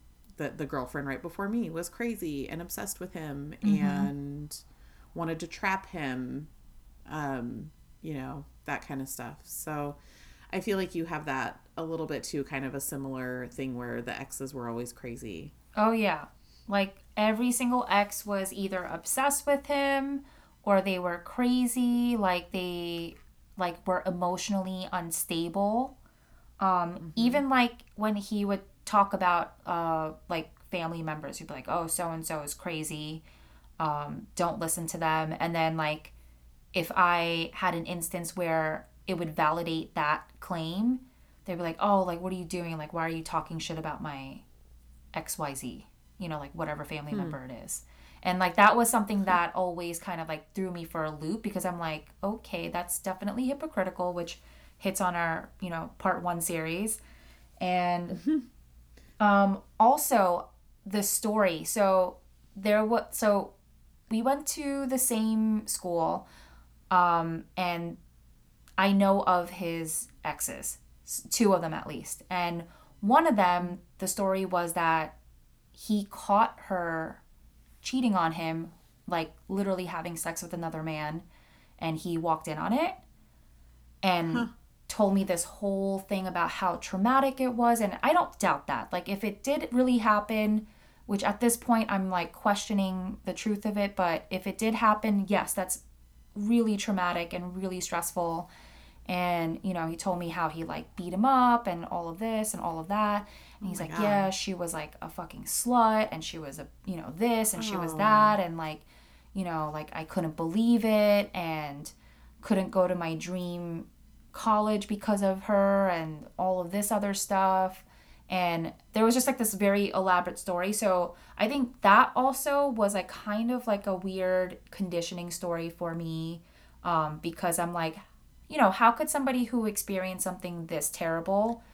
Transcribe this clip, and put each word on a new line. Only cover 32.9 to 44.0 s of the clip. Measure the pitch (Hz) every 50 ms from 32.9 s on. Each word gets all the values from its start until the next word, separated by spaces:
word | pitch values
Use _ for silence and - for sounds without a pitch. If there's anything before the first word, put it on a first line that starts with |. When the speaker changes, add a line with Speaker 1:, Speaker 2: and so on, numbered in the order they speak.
| 156 151 151 151 160 160 - - - - - - - - - - - -
Speaker 2:
Um, | 165 156 147 147 147 147 151 165 - - -
don't | - 262 - - 220
listen | 170 160 - 175 165 160
to | - 165
them." | 165 160 156 160 160 156 - -
And | 165 170 170
then, | 165 160 160 160
like, | 160 156 151 151 156 - - - - - - - - - - - - - -
if | - 180 170 - -
I | - 180 175 175 175 170 170 170 165 165 165 -
had | - 190 180 170
an | 165 160
instance | - 180 175 165 - - 175 170 165 -
where | 185 175 165 160 160 156 156 160 - - - _ - -
it | - 185
would | 165 170 160 156
validate | - 160 151 160 170 170 165 160 160 - - -
that | 165 151 147 156 - - - - -
claim, | - - 185 165 160 160 175 190 220 247 254 254 - - _ - - _ - - -
they'd | - 180
be | 165
like, | 175 165 165 -
"Oh, | - 208 202 196
like, | 185 180 170 170
what | 180 185
are | 185
you | 185 175
doing? | 160 185 180 170 165 165 156
Like, | 151 151
why | - 165 160
are | 165
you | 165 160
talking | 160 - - 160 156 - 165 160
shit | - - 165 160
about | 160 156 147 -